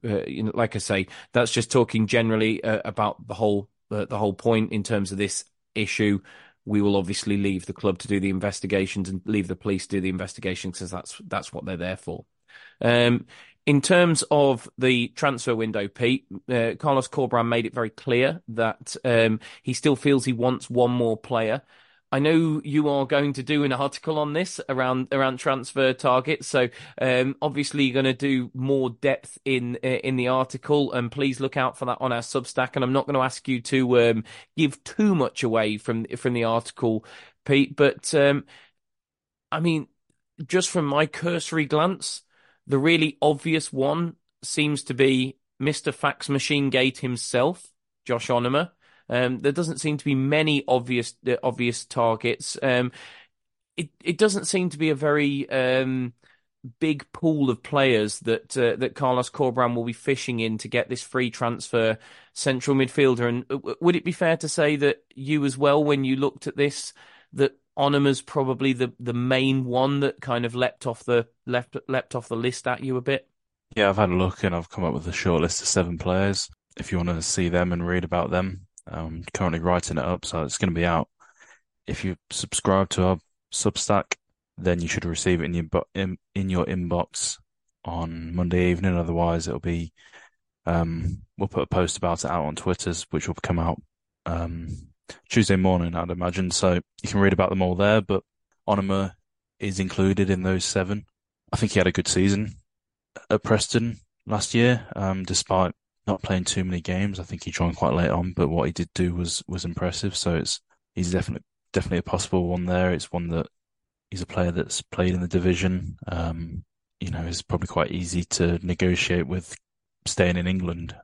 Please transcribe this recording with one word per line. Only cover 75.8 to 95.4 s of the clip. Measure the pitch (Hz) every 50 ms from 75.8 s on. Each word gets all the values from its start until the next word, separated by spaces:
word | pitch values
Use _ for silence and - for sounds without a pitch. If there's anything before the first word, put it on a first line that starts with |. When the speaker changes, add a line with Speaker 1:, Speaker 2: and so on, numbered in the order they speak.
| 90 85 87 80
Speaker 2:
players. | - 90 90 92 98 101 101 - - - - _ _ _ -
If | - 92 - -
you | 87
wanna | 85 90 87 82 82
see | - - - 92 85
them | 85 87 87 90 87
and | 87 87
read | 87 90 90 87
about | 87 - 87 85 -
them, | 85 90 92 95 95 95 - - _ - -
I'm | - 80 80 82 80 80 82 87 - -
currently | - 98 87 82 82
writing | 82 90 87 87 - - 76
it | 78 64
up, | 85 90 87 -
so | - - 82 78
it's | 69 - -
gonna | - 92 85
be | 85 85
out. | 87 85 82 - - _ _ _ _ _ _ - - - _ _ _ _ _ _
If | - 101 - -
you | 95 90 - _ -
subscribe | - - - - - - - 104 95 95 95 87
to | - - 92
our | 92 95 82 - _ _ _ _ _ -
Substack, | - - 104 - - - - 104 98 - - - - _ _ _ _ _ _ _ -
then | 90 90 87 87
you | 85 85
should | - 90 -
receive | 87 82 - - 95 90 82
it | 78
in | 80 87
your | 85 82
bo-, | 78 - 85 - - -
in, | 98 95 92 92 - _ _ -
in | 98 95 95
your | 92 87 -
inbox | - 90 92 87 85 87 87 - - - - - - - - _ _ _ _ _ _ _ _ -
on | - 85 82 82 82 82 82 82 82 85
Monday | 90 90 87 87 92 90 90
evening. | 90 85 95 95 90
Otherwise, | 87 85 85 85 85 85 85 85 85 82 -
it'll | 60 -
be, | - 87 85 85 85 80 - _ - - - - - - _ _ _ _ _ _ -
um, | 82 - 85 85 82 82 82 - - - - - - _ -
we'll | 98 98
put | - - 71
a |
post | - - 90 90 85 -
about | - - 87 85 85 -
it | -
out | 85 85 73
on | 78 78
Twitter's, | - - 92 90 - - 90 85 - - -
which | - 78 - -
will | 82
come | - - - 87 85
out, | 85 85 80 - - _ _ _ _ _ _ _ -
um, | - 85 85 85 82 82 85 82 80 - - - - _ _ _ - - - _ -
Tuesday | - 117